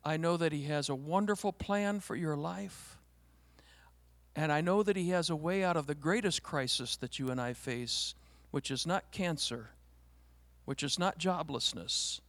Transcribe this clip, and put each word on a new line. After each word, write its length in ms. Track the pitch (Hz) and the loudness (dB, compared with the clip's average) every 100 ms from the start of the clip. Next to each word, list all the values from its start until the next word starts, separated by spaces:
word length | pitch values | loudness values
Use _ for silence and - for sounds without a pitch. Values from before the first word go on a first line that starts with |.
I 120 | 151 160 | 0 2
know 200 | 170 170 | 2 4
that 160 | 165 | 2
He 120 | 147 | 2
has 240 | 143 147 139 | 0 0 0
a 60 | |
wonderful 580 | 131 147 185 208 208 208 | -2 2 2 2 2 0
plan 480 | - - 202 202 202 | -4 0 2 2 -2
for 140 | - | -4
your 220 | 113 160 147 | -2 0 0
life. 640 | 160 180 202 - - - - _ _ _ _ - - - - _ _ - _ - | -2 -6 -10 -12 -18 -20 -20 _ _ _ _ -20 -20 -20 -20 _ _ -20 _ 0
And 160 | 156 | 2
I 80 | 147 | 4
know 220 | 170 196 | 4 4
that 140 | 202 190 | 4 2
He 140 | 175 | 4
has 200 | 180 170 | 2 2
a 60 | 156 | 0
way 280 | 160 190 | 0 2
out 120 | 185 170 | 2 2
of 100 | 143 | 0
the 80 | |
greatest 480 | 147 151 214 214 - | -2 2 2 2 -2
crisis 540 | - 147 127 - 117 - | -2 -2 0 -2 -2 -6
that 220 | 123 - | -6 -4
you 120 | 131 | -2
and 100 | 127 | -2
I 140 | 123 | -2
face, 600 | 120 - 120 120 - - - - - - | -4 -4 -4 -2 -2 -4 -8 -20 -20 -6
which 200 | 143 - | -6 -2
is 160 | 135 165 | -2 0
not 240 | 196 - | 0 -2
cancer, 600 | - 180 156 - 120 110 - - - - - - - - - | -4 -2 -2 -4 -4 -10 -20 -20 -20 -20 -20 -20 -20 -20 -14
which 180 | - 135 | -8 -4
is 160 | 143 - | -2 2
not 200 | 180 - | 0 2
joblessness. 1000 | 180 175 143 139 - - 87 - - - | 0 0 -2 0 -2 -2 -2 -2 -2 -6